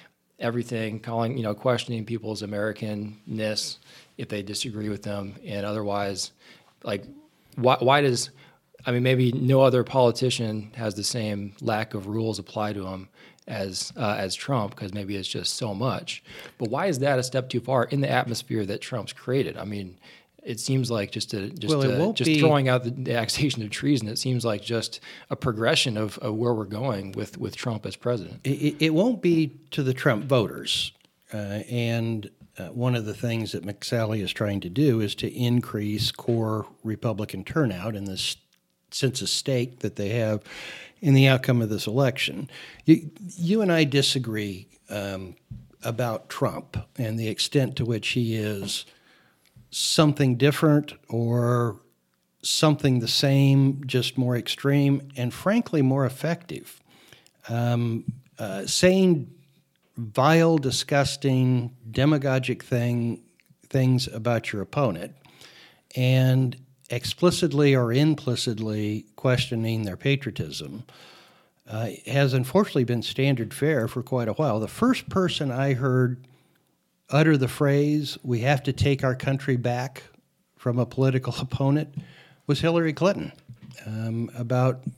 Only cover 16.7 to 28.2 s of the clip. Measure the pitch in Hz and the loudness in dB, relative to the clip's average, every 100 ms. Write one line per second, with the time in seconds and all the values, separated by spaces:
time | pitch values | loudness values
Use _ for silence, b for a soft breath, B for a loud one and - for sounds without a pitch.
16.7 | 131 190 139 139 131 127 131 127 123 - | -2 -2 0 2 0 0 -4 -2 -4 0
17.7 | 131 113 139 139 123 120 113 - 113 95 | 2 2 0 2 0 0 -4 -4 -4 -2
18.7 | 101 - 123 95 - - 131 98 - 92 | -4 -6 -8 -8 -10 -2 0 0 -4 -8
19.7 | 104 92 87 B B B _ - 113 - | -8 -10 -14 B B B _ -12 -8 -2
20.7 | 135 123 113 101 113 - 104 98 - 107 | 0 0 -2 -4 -6 -6 -6 -6 -6 0
21.7 | 151 135 127 185 214 139 151 156 147 131 | 2 2 2 0 0 2 4 6 6 4
22.7 | 127 117 127 123 117 110 - 143 117 104 | 2 0 -6 -2 -2 -2 0 -2 -2 -6
23.7 | - 139 143 107 117 131 123 117 104 - | -4 0 0 0 -4 -2 0 0 -2 -2
24.7 | 117 104 - B B B 135 131 107 113 | -4 -4 -10 B B B -4 -4 0 0
25.7 | 160 135 107 110 - 110 107 120 113 98 | 2 0 -2 -4 -4 -6 -2 0 0 -2
26.7 | 104 135 104 98 95 107 - 123 - 127 | -6 -4 -4 -6 -8 -10 -8 -10 -6 -6
27.7 | 110 98 - 123 123 | -6 -6 -6 -2 -2